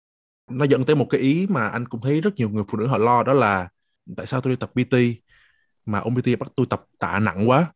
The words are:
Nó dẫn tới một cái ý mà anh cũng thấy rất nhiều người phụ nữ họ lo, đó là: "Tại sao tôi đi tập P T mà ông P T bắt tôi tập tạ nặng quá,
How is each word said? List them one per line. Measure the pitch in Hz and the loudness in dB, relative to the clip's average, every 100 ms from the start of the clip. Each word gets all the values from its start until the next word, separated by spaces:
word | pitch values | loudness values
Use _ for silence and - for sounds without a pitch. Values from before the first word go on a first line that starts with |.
| _ _ _ _ - | _ _ _ _ -10
Nó | 127 143 | -2 2
dẫn | 139 | 2
tới | 131 151 | 2 2
một | 135 | 2
cái | 131 | 0
ý | 135 160 196 | 2 0 0
mà | 156 104 | 0 -2
anh | 113 123 | -4 -8
cũng | 117 | -6
thấy | 127 151 | -2 0
rất | 202 202 | -2 -2
nhiều | 110 | -2
người | 107 101 | -2 -4
phụ | 107 | -4
nữ | 117 | -2
họ | 117 | 2
lo, | 113 120 | 4 4
đó | 117 | 4
là: | 139 110 95 90 _ _ _ - - | 4 4 0 -4 _ _ _ -18 -14
"Tại | 101 | -6
sao | 127 | -4
tôi | 131 | -2
đi | 127 | -4
tập | - | -4
P | 123 123 | -4 0
T | 127 120 117 _ _ _ _ _ _ - | 2 2 -2 _ _ _ _ _ _ -6
mà | 104 | -4
ông | 113 123 | -2 -2
P | |
T | 123 120 | 0 -2
bắt | - - | -4 -4
tôi | 123 | -2
tập | - _ - | -4 _ -8
tạ | 85 98 | -4 0
nặng | 107 87 113 | -2 0 2
quá, | 131 170 | 4 2